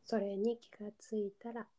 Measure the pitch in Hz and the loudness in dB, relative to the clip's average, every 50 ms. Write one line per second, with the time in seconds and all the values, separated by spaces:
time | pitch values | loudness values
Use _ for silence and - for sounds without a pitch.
0 | _ - 226 214 196 202 196 190 208 233 233 233 - - - - 208 208 214 - | _ 2 2 2 4 2 2 4 4 2 2 2 -6 -20 -12 -10 -10 -10 -10 -12
1 | - - 226 214 208 196 202 _ - 233 233 233 220 - _ | -8 -2 0 0 0 -2 -4 _ -10 -8 -8 -8 -8 -10 _